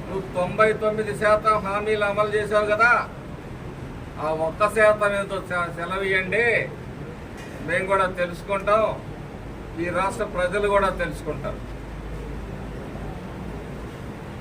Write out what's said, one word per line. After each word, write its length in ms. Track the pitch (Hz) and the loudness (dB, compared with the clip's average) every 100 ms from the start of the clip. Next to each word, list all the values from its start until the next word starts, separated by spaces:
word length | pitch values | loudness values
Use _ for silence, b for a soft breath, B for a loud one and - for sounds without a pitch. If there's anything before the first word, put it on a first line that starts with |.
| - | -6
నువ్వు 180 | 190 185 180 | -6 -4 0
తొంభై 340 | 180 202 214 214 | 0 6 4 6
తొమ్మిది 300 | 214 214 208 208 | 0 0 -2 2
శాతం 340 | 214 214 220 214 196 | 4 6 6 4 2
హామీలు 400 | 202 214 214 202 | 0 2 2 2
అమలు 200 | 208 214 214 | 2 2 2
చేసావు 300 | 208 214 208 | 4 2 4
కదా, 180 | 214 240 226 - - - - - - - - - - - - | 6 8 6 2 -8 -12 -12 -12 -12 -10 -10 -10 -10 -10 -6
ఆ 60 | 151 160 160 | -2 0 0
ఒక్క 160 | - - 214 | 2 2 8
శాతం 340 | 214 214 202 202 | 6 8 4 2
ఏదో 180 | 202 190 170 | -2 -4 -2
సె-, 240 | 175 170 165 | -2 -2 -4
సెలవు 300 | 170 190 196 | -4 -2 2
ఇవ్వండి, 340 | 190 185 202 233 190 - - - - - - - - - - 156 | 0 2 2 2 2 -2 -8 -12 -10 -12 -12 -12 -12 -12 -10 -2
మేము 180 | 180 190 | -2 2
కూడా 140 | 196 190 180 | 2 2 0
తెలుసుకుంటాం, 640 | 175 175 190 196 196 220 214 - - - - - - - - - | -4 -4 -4 -2 4 4 4 -2 -8 -10 -12 -12 -12 -10 -10 -6
ఈ 20 | 175 180 | -2 0
రాష్ట్ర 280 | 190 196 - 180 | 0 0 -4 0
ప్రజలు 300 | 180 202 202 | 0 2 4
కూడా 160 | 202 196 175 | 4 4 0
తెలుసుకుంటారు. 600 | 160 - 151 139 104 - - - - - - - - - - - - - - - - - - - - - - - - - - - - - | -4 -4 -6 -4 -6 -6 -10 -10 -10 -10 -10 -10 -8 -8 -10 -10 -10 -10 -10 -8 -8 -8 -10 -10 -8 -8 -10 -10 -10 -10 -10 -10 -12 -10